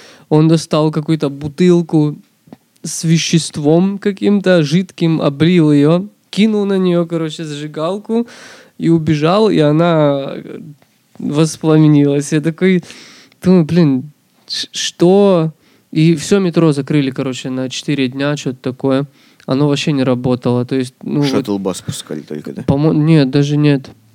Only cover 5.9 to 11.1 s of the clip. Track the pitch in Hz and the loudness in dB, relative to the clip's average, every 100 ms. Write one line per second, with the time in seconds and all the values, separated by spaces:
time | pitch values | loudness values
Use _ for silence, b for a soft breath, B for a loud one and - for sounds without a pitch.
5.9 | 175 202 _ - - 220 208 196 196 185 | 2 -2 _ -10 0 0 0 -2 0 0
6.9 | 175 170 170 160 151 160 143 151 151 160 | 0 -2 -4 -6 -8 -12 -10 -10 -6 -6
7.9 | 202 208 226 233 B B B B - 160 | -6 -4 -4 -4 B B B B -6 0
8.9 | 165 156 151 151 196 220 160 147 151 170 | 2 2 0 2 2 2 2 2 2 2
9.9 | 160 147 139 139 - - - 160 147 _ | 2 2 0 -4 -10 -14 -16 -18 -20 _
10.9 | _ _ | _ _